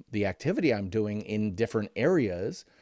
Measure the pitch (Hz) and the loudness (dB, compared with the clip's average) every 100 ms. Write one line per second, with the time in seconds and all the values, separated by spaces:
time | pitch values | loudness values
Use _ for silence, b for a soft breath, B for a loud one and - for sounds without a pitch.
0 | - 104 98 - 143 247 147 104 95 110 | -6 0 0 0 -2 2 2 2 0 -2
1 | 104 104 - 107 107 90 113 110 104 - | -2 -4 -2 -2 0 0 0 0 -2 0
2 | 143 180 107 87 110 185 - b | 2 4 2 0 -4 -6 -14 b